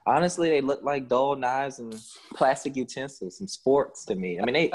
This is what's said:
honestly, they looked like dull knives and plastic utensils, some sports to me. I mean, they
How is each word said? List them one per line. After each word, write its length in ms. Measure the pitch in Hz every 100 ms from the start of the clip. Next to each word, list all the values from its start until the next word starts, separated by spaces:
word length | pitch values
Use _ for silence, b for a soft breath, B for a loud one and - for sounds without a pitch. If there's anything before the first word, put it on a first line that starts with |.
| -
honestly, 440 | 139 175 175 165
they 100 | 147
looked 240 | 135 143
like 240 | 139 143 123
dull 260 | 123 139
knives 440 | 139 123 131 139 131
and 200 | 113 110 - - -
plastic 420 | - 135 135 147 135
utensils, 640 | 127 135 135 - 92 -
some 100 | 98
sports 560 | - 127 139 135 - -
to 80 |
me. 240 | 95 92 87
I 60 |
mean, 100 | 120
they 160 | 143 160